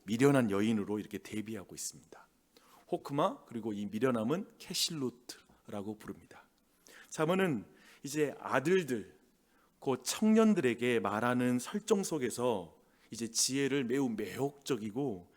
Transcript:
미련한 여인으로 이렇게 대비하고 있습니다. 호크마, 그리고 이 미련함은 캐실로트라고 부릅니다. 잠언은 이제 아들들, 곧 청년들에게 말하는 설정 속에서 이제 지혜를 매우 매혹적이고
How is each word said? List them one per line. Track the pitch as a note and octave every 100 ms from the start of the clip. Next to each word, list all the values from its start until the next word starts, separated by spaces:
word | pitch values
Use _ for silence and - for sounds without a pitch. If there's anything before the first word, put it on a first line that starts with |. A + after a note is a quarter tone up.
| -
미련한 | A2+ C#3 C#3 A#2
여인으로 | G2 G#2+ A2 F#2+ G#2
이렇게 | F2 G2
대비하고 | - G#2+ G#2 A2 F2+ -
있습니다. | - - - - - _ _ _ _ - -
호크마, | F3 - C#3+ F#3 C#4 -
그리고 | A#2 A2
이 | G#2 G2+
미련함은 | G#2+ C3 A#2 A2 E3+ A3 -
캐실로트라고 | - F#3 - D#3+ B2+ - - - _ _ - G#2+ G2+ G#2+
부릅니다. | - F#2 - - - _ _ _ - - -
잠언은 | - D#3+ F#3+ F#3+ A#2+ - - - -
이제 | C#3+ D3 C#3+ -
아들들, | F#2+ B2 C3+ F#3+ D3+ A#2+ F2+ - _ _ _ _ _ _
곧 | - B2+
청년들에게 | - - G#3+ A3 A3 F#3+ B2+ A#2 B2 A#2
말하는 | G2+ G#2 A#2+ B2 B2 B2
설정 | - G#3 - G3+
속에서 | F#3+ D#3+ A#2+ G#2 B2 G#2 E2 - _ _ _
이제 | A2 A2+
지혜를 | - - C3+ C#3 C#3 A#2+
매우 | C3+ C3+
매혹적이고 | G#2+ G2+ F#2 C#3 - - B2+ G#2+ G#2 C#3+ F#2 F2